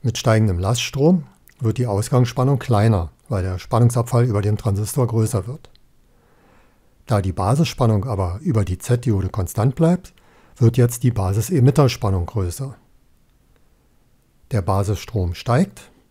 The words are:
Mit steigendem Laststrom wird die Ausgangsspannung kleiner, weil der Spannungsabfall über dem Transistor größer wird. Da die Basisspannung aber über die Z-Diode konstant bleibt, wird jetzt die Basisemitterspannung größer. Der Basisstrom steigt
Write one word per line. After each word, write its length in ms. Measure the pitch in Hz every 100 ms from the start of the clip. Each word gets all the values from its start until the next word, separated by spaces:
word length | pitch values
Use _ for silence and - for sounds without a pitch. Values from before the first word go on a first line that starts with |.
Mit 160 | 127 -
steigendem 400 | - 110 110 87
Laststrom 680 | 98 120 - 135 147 180 143 _ _ _
wird 160 | 117 107
die 100 | 123
Ausgangsspannung 720 | 98 110 127 123 - 131 139
kleiner, 520 | - 110 110 104 85 _ _
weil 140 | 104
der 160 | 92 92
Spannungsabfall 640 | - 117 120 120 117 120
über 160 | 123 104
dem 160 | 101 104
Transistor 500 | - 98 104 - 120
größer 400 | 110 110 110 92
wird. 240 | 143 - _ _ _ _ _ _ _ _ _ _ _ _ _ -
Da 140 | 104
die 140 | 95
Basisspannung 720 | 82 95 139 170 - 120 107 113
aber 340 | 101 92 92
über 220 | 190 113
die 140 | 95 92
Z-Diode 500 | - 123 120 101 92
konstant 480 | - 87 - 117 -
bleibt, 380 | 165 180 - _ _ _ _ -
wird 220 | 117 120
jetzt 240 | 120 120
die 100 | 123
Basisemitterspannung 1120 | 117 92 101 - 175 123 139 135 - 107 95 85
größer. 480 | 107 92 87 135 - _ _ _ _ _ _ _ _ _ _ _ _ _ _ _ _ _
Der 120 | 117
Basisstrom 720 | 87 98 98 101 - 104 90
steigt 580 | 87 - 120 196 - - _ _